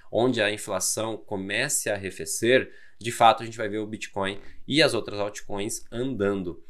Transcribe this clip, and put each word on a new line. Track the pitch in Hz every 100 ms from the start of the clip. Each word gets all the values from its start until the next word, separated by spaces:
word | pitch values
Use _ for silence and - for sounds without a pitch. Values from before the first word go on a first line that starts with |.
| -
onde | 107 127 113
a | 104
inflação | 104 - 95 - - 110 107
comece | - 101 98 104 143 - 113
a |
arrefecer, | 101 95 - 80 - 113 127 - - - -
de | 113
fato | - 113 -
a | 113
gente | 113
vai | 107
ver | 107
o | 107
Bitcoin | 107 - 101 98 101 - - -
e | 143
as | 143
outras | 113 101 104
altcoins | 101 - - 101 110 - -
andando. | 117 135 110 98 98 87 - -